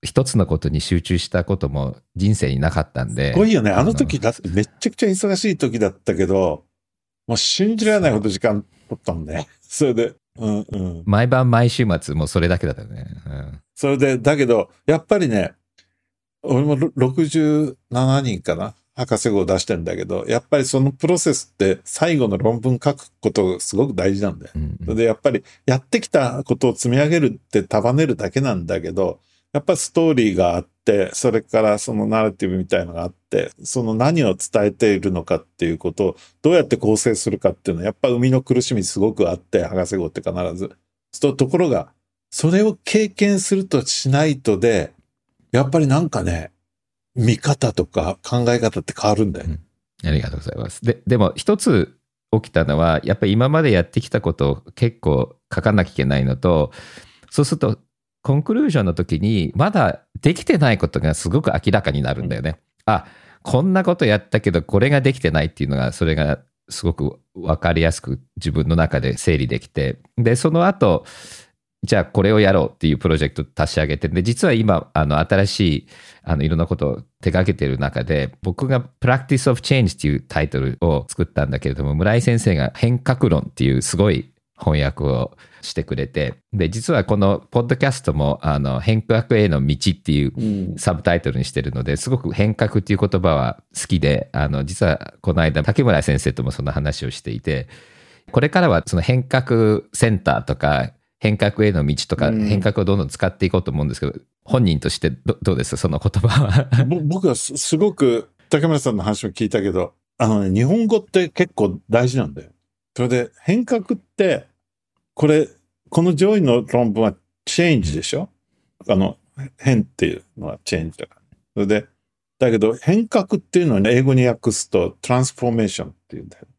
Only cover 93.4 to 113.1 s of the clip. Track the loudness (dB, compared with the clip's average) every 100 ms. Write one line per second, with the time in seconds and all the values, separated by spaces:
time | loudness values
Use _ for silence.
93.4 | 0 -6 _ -14 -2 0 2 0 -2 -4
94.4 | -2 -2 -6 -2 0 0 -6 _ -2 0
95.4 | 2 0 0 2 2 2 2 0 0 -2
96.4 | -6 -4 -4 -4 -4 -4 -8 -10 -10 -8
97.4 | -4 -6 -6 -18 -20 _ _ _ -4 0
98.4 | 2 2 4 2 2 -2 2 0 2 -2
99.4 | 2 2 4 2 -2 0 2 2 0 -2
100.4 | -2 -2 0 0 -2 _ _ _ -2 0
101.4 | 0 2 2 2 0 -2 -4 -2 0 0
102.4 | 0 0 0 0 0 0 -2 -2 -4 -2
103.4 | 0 0 -2 -2 -2 -2 -6 -6 _ _
104.4 | -2 2 2 2 -2 -2 -4 -4 -6 -2
105.4 | -2 -2 -2 -2 -2 -2 -2 0 2 2
106.4 | 2 2 2 2 2 0 0 0 0 0
107.4 | -4 -8 -4 0 0 2 2 2 -4 _
108.4 | _ 0 2 0 0 -2 -2 -2 -4 -4
109.4 | -2 0 0 -2 -4 _ _ _ 2 2
110.4 | 2 2 2 2 2 0 0 0 0 -2
111.4 | -2 0 -2 -2 _ 2 2 0 -4 -8
112.4 | -18 _ _ _ _ -4 0